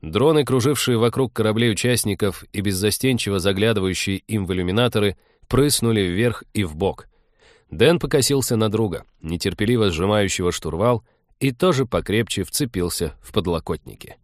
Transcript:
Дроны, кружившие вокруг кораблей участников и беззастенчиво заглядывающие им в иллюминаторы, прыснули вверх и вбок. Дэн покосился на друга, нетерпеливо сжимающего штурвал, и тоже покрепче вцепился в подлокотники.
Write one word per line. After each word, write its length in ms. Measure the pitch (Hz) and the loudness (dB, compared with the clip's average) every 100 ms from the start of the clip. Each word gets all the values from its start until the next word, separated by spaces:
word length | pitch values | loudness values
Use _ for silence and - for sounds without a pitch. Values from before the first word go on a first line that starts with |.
Дроны, 420 | 80 92 139 156 | -4 2 4 4
кружившие 540 | 127 131 123 139 - 120 | 2 2 2 0 0 2
вокруг 380 | 117 123 131 | 2 2 -2
кораблей 360 | - 107 107 120 | 0 0 2 2
участников 720 | 101 120 120 107 98 101 90 - | 2 0 0 0 0 -2 -4 -10
и 80 | - | -4
беззастенчиво 760 | 101 92 104 - 131 120 - 98 | -2 0 -2 0 0 0 0 0
заглядывающие 760 | 90 95 110 104 95 90 - 95 | 0 2 2 2 0 -2 -4 -6
им 300 | - 107 90 | -4 -4 -2
в 80 | |
иллюминаторы, 640 | 92 90 101 120 110 104 - _ _ - | -2 0 0 0 2 0 -2 _ _ -2
прыснули 520 | 123 143 - 117 110 | 2 2 2 0 2
вверх 440 | 92 87 120 110 - | 0 0 0 -2 -8
и 100 | 107 | -4
вбок. 440 | 92 76 95 78 - _ _ _ _ _ _ | -4 -2 -4 -4 -16 _ _ _ _ _ _
Дэн 280 | 78 123 170 | 2 4 4
покосился 580 | - 147 123 139 123 117 | 2 0 2 0 0 0
на 140 | 107 | 2
друга, 340 | 107 110 78 - _ | 0 -2 -4 -12 _
нетерпеливо 680 | 78 85 98 87 104 123 104 | -8 -4 -4 -2 0 2 2
сжимающего 600 | 82 95 107 98 - 90 | 0 0 2 0 0 -2
штурвал, 540 | 85 80 80 113 120 _ _ _ _ | -2 -6 -2 0 0 _ _ _ _
и 120 | 139 | -4
тоже 320 | 123 185 139 | 0 2 2
покрепче 580 | 135 90 78 104 110 - | 0 -2 0 -2 -2 -4
вцепился 720 | 95 - 143 95 87 - 82 - | -6 -4 -4 -2 -4 -2 -6 -6
в 120 | - | -6
подлокотники. 800 | 110 90 82 - 82 - - - - | -4 -2 -4 -4 -8 -10 -20 -20 -20